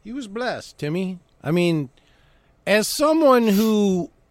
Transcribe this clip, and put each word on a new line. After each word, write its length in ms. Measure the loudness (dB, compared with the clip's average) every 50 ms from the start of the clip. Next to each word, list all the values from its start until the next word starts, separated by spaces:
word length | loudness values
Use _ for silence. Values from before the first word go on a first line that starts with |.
| _
He 80 | -14 -14
was 140 | -12 -12
blessed, 500 | -12 -10 -8 -6 -6 -8 -8 -12 -16 -14
Timmy. 420 | -10 -8 -6 -4 -4 -6 -6 -8 -12 _ _ _ _ -6
I 80 | -2
mean, 380 | 0 0 2 0 0 -2 -4 -8 _ _ _ _ _ _ _ _ _ _ _ _ _ _ _
as 200 | 0 0 0 0
someone 600 | -2 -2 0 0 2 2 4 4 4 4 4 4
who, 640 | 4 2 2 2 2 2 2 2 2 0 0 -4 -6 _ _ _ _